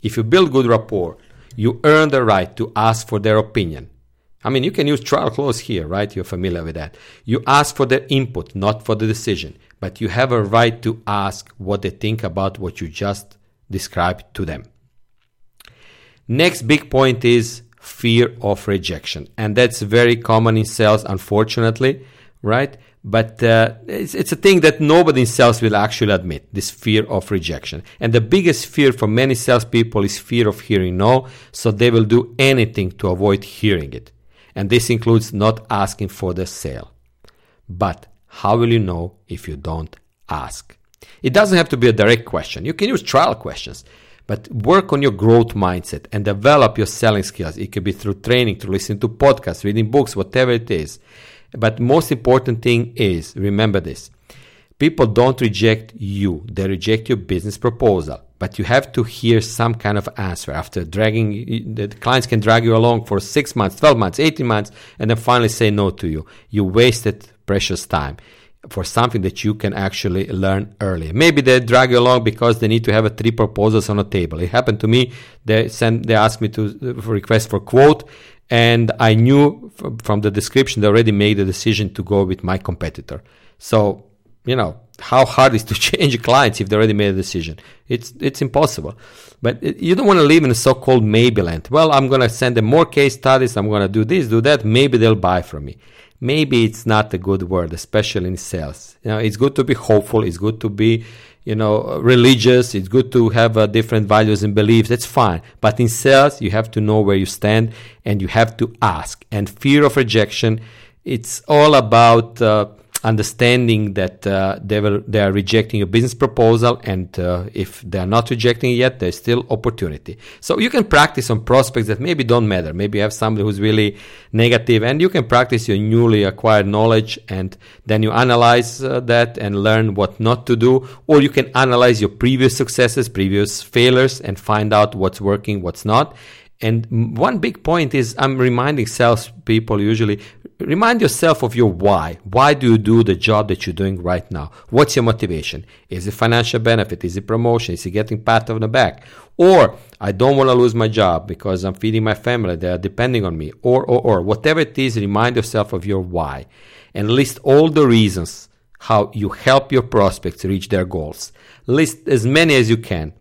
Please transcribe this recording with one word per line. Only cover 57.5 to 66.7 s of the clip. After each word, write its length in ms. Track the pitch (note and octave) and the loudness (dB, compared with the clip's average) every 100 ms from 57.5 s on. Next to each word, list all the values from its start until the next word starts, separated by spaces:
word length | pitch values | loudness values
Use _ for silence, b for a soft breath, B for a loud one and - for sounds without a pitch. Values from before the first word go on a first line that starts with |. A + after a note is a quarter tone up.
| G2 | -6
proposal. 640 | B2 A#2 A#2+ F#2+ D2+ C#2 _ _ | -6 0 0 0 -4 -12 _ _
But 200 | F#2 - | -10 -8
you 80 | G2 | -2
have 260 | B2+ C3+ | -2 -2
to 100 | - | -6
hear 380 | A2+ - A#2 A2+ | -6 -4 0 0
some 340 | A2 - A#2+ A#2 | 0 -4 -4 -4
kind 220 | G#2 G#2 | -4 -6
of 100 | - - | -6 -10
answer. 360 | F#2+ F2 - | -8 -8 -10
After 340 | C#2+ - - E2+ | -10 -8 -10 -8
dragging, 880 | F#2 A2 A2 G#2+ G#2 A#2+ A#2 A2+ A2 | -2 -2 0 -4 -4 -8 -8 -8 -10
the 120 | G#2 | -10
clients 400 | - A#2 B2+ A#2+ | -6 -2 0 0
can 120 | A2+ | -2
drag 240 | G#2+ A2+ | 2 2
you 120 | A#2 A2+ | 4 2
along 300 | A#2 A#2 A2+ | 2 0 -2
for 140 | G2 | -6
six 360 | - - C#3+ - | -2 -4 -4 -4
months, 220 | G2 - | -4 2
twelve 200 | D3+ B2 | 4 4
months, 220 | G2 E2+ | 0 0
eighteen 280 | D#3 D#3 B2 | -2 0 -2
months, 240 | G#2+ G2+ B B B | -2 -4 B B B
and 100 | A2 | -2
then 80 | A2+ | -2
finally 320 | A#2 B2 A2+ | 2 2 2
say 220 | A#2 A2 | 0 0
no 180 | G#2 G2 | 2 -2
to 180 | F#2 F2 | -2 -8
you. 180 | D#2 - b b | -8 -10 b b
You 140 | G#2 | -2
wasted 640 | F#2+ | 0